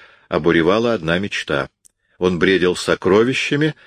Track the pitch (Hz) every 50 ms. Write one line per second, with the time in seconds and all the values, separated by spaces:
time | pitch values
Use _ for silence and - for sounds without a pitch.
0 | - - - _ _ _ - 85 76 85 80 82 80 85 98 113 117 120 117 101
1 | 78 80 82 90 101 101 - - - - 78 71 67 - _ _ _ - _ _
2 | _ _ _ _ 92 92 92 82 90 95 95 87 85 90 90 - - - 82 -
3 | - 92 92 104 117 123 131 - - - 151 143 151 156 147 - -